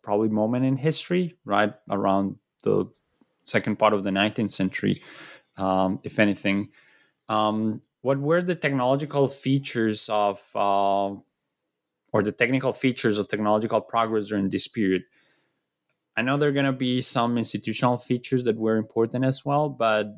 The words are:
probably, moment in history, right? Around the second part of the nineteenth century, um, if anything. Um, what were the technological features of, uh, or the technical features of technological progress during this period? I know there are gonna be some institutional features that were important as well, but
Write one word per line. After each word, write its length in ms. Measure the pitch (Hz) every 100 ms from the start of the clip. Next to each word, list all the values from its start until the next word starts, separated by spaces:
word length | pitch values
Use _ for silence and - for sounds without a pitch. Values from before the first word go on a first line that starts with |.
probably, 260 | - 104 110
moment 360 | 107 110 123
in 120 | 131 135
history, 580 | 151 151 - 180 175 -
right? 300 | - 101 107 - -
Around 460 | 101 101 98 98 - _ _
the 240 | 107 101 95 _ _ _ _ _
second 380 | - 107 113 101
part 140 | 107
of 100 | 104
the 80 | 98
nineteenth 400 | 95 104 101 104
century, 500 | - 95 - 104 98 - - - - _ -
um, 420 | 95 95 92 98
if 160 | - -
anything. 480 | 104 98 101 98 101 _ _ _ _ _ -
Um, 520 | 107 107 110 110 107 - _
what 180 | 123 139
were 220 | 143 170
the 120 | 180
technological 720 | 170 147 135 123 139 147 143 135
features 840 | - 135 139 139 120 110 107 -
of, 320 | 107 104 98 -
uh, 540 | 104 101 98 98 98 98 98 - _ _ _ _ _ _ _ _
or 100 | 110
the 80 | 104
technical 420 | - 120 131 131
features 460 | - 131 123 117 104
of 80 | 98
technological 540 | 104 104 107 110 110
progress 480 | - 117 110 110 101
during 220 | 104 98
this 180 | 90 -
period? 340 | - 95 92 - _ _ _ _ _ _ _ _ _ _ -
I 60 |
know 140 | 123 143
there 140 | 147
are 20 |
gonna 200 | 139 139
be 280 | 127 127 127
some 380 | 127 127 120 120
institutional 580 | 110 104 - 107 123 123
features 480 | - 123 - 127
that 120 | 123 113
were 200 | 110 110
important 480 | 110 - 113 123
as 200 | 131 135
well, 240 | 143 143 151
but 380 | 127 113 107 104